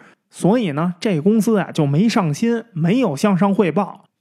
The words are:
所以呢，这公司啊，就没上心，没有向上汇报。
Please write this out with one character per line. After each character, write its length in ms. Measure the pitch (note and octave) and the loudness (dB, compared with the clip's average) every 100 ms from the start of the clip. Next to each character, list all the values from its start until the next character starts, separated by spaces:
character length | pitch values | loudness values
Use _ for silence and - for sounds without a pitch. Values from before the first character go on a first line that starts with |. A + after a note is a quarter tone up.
| - _ _ | -20 _ _
所 280 | - D#3+ B3 | -2 0 2
以 140 | G3 | 0
呢， 240 | C#3 F3 F3 | -2 -4 -4
这 200 | A3+ E3 | -2 0
公 180 | E3+ A3+ | 2 2
司 200 | G3+ G#3+ | 2 0
啊， 100 | D#3 | -2
就 140 | - C#3+ | -2 0
没 240 | C#3+ A3+ | 2 2
上 240 | A3 E3 | 2 -2
心， 300 | D3 A#3 A#3 - | -2 -2 -2 -6
没 260 | D#3+ E3 B3 | -4 0 0
有 160 | A#3 C3+ | 0 0
向 220 | G#3 F3+ | 0 2
上 160 | G3+ | 2
汇 180 | G3+ F3+ | 2 0
报。 340 | D#3 E3+ - _ _ | 0 -4 -8 _ _